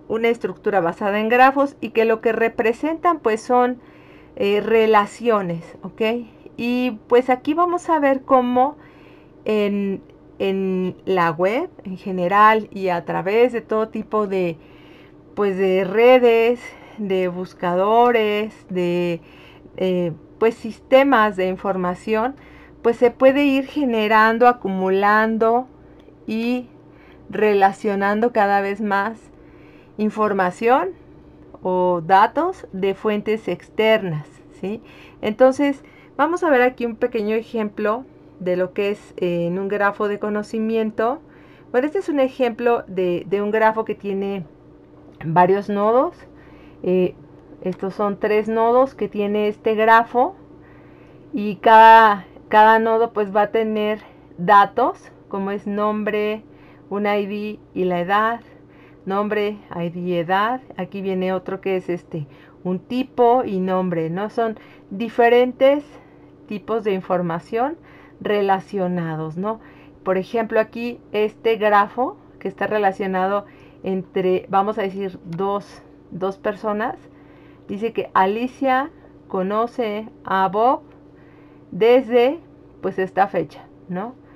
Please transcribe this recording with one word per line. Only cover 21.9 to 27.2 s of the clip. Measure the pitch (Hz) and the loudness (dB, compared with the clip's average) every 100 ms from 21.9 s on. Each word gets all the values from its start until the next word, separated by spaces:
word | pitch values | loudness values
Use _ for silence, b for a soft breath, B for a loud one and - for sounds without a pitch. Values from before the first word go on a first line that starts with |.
| 180 - 220 233 277 B B B - | -6 -4 -2 -2 -6 B B B -4
pues, | 233 233 | -2 2
se | 240 | 0
puede | 233 262 269 | 4 4 4
ir | 285 269 269 | 2 0 -2
generando, | 302 277 226 214 220 220 226 240 | -4 -2 0 2 4 4 4 4
acumulando | 247 196 190 190 190 202 214 220 226 226 233 254 B B B B - - | 4 0 -2 0 2 2 2 2 0 2 0 -2 B B B B -18 -8
y | 220 233 247 240 - - B B B | -4 -2 -4 -6 -18 -20 B B B